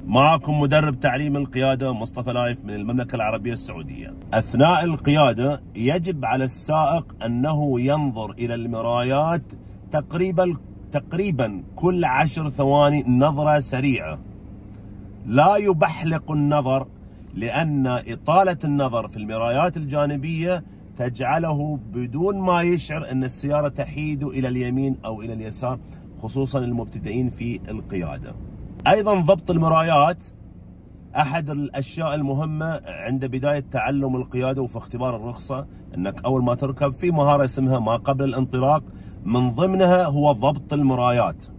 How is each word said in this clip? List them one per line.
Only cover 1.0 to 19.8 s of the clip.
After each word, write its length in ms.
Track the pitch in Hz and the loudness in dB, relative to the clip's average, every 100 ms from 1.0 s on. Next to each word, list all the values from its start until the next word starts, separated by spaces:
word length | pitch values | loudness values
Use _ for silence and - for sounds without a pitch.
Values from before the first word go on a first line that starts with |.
تعليم 360 | 139 127 147 143 | 0 0 -2 -2
القيادة 560 | 131 131 135 131 131 | -2 0 2 2 -2
مصطفى 400 | 113 113 - 120 | -4 -6 -6 -4
لايف 320 | 120 120 120 | -2 -2 -4
من 60 | 107 | -8
المملكة 460 | 104 104 127 120 117 | -8 -2 -2 -2 -2
العربية 360 | 107 110 101 | -2 -2 -4
السعودية. 600 | 87 - - 71 - - - - | -6 -10 -12 -12 -12 -12 -14 -2
أثناء 500 | 110 113 117 151 175 | 0 0 4 6 6
القيادة 800 | 170 151 - 147 139 117 131 143 - - | 2 0 2 6 6 4 0 -2 -8 -2
يجب 480 | 120 175 175 156 | 0 0 -2 -4
على 200 | 117 127 | -2 0
السائق 800 | 131 - - 156 147 160 - - | -2 -6 0 2 2 0 -4 -8
أنه 560 | 113 120 143 151 147 123 | -4 0 0 0 0 0
ينظر 500 | 127 151 143 113 107 | 2 2 0 -4 -8
إلى 240 | 101 117 | -6 -6
المرايات 880 | 117 117 113 117 120 123 135 156 170 - - - - - | -4 -4 -4 0 0 2 2 2 0 -4 -18 -18 -18 -4
تقريبا، 640 | 151 139 160 190 175 180 165 - - - | -4 -2 -2 0 2 2 0 -10 -18 -6
تقريبا 680 | 143 - 165 202 143 113 95 - - | -6 -4 -4 -2 0 -2 -4 -12 -2
كل 280 | 170 180 | 0 2
عشر 460 | 156 131 156 160 156 | 2 2 2 0 -6
ثواني 540 | 131 135 143 143 147 127 | 0 4 6 6 4 4
نظرة 520 | 123 147 143 151 151 | 4 4 4 4 2
سريعة. 580 | 123 127 139 113 78 76 - - - - - - - - - - - | 2 -2 0 0 -4 -10 -12 -18 -18 -18 -16 -18 -16 -16 -16 -12 0
لا 300 | 123 165 202 | 6 6 6
يبحلق 760 | 208 165 180 156 160 160 - | 4 4 2 0 -2 -4 -2
النظر، 560 | 156 143 147 131 135 131 - - - - | 0 2 2 2 0 -2 -14 -20 -20 -14
لأن 520 | 92 113 127 160 143 127 | -8 -4 -2 0 2 2
إطالة 720 | 123 113 117 - 170 190 170 | 0 -4 -8 2 4 4 2
النظر 440 | 156 143 131 117 104 | 0 0 0 -2 -4
في 80 | 107 | -8
المرايات 600 | 104 110 117 127 175 | -6 -2 0 2 0
الجانبية 880 | 165 | 0